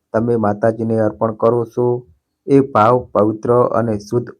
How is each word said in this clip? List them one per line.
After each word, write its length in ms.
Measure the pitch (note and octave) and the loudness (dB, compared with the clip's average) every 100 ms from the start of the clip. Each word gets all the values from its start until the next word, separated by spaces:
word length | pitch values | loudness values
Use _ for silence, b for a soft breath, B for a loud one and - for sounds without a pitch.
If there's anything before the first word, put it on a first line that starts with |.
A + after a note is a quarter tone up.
| _ | _
તમે 220 | A2 A#2+ A#2 | -2 0 0
માતાજીને 640 | G#2 G#2 A2+ A2 A2+ A2 | 0 0 -2 -2 -4 0
અર્પણ 340 | A2 G#2 A2+ | -2 -2 -4
કરો 320 | G#2+ A2+ A#2+ A#2 | 0 0 0 -2
છો 220 | - B2 B2 B2 _ _ _ - | -2 -2 -2 -8 _ _ _ 0
એ 120 | C#3 | 2
ભાવ 360 | C#3 A2 A2 B2 E2+ | 2 2 4 2 0
પવિત્ર 400 | G#2 G#2+ A2 A#2 A#2+ B2 | 0 0 -2 0 2 2
અને 300 | - A#2 G#2 | 0 -2 -6
શુદ્ધ 300 | - A#2+ A#2+ | -4 -6 -6